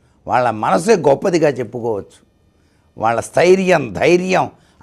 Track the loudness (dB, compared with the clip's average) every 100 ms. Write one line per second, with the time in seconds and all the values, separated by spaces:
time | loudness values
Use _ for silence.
0 | _ _ -4 0 0 -2 -2 0 2 2
1 | 2 2 0 0 0 -2 -8 -8 -6 -6
2 | -10 _ _ _ _ _ _ _ _ -6
3 | -2 -2 -2 0 4 4 2 0 -2 -2
4 | 2 2 2 -2 -2 -8 _ _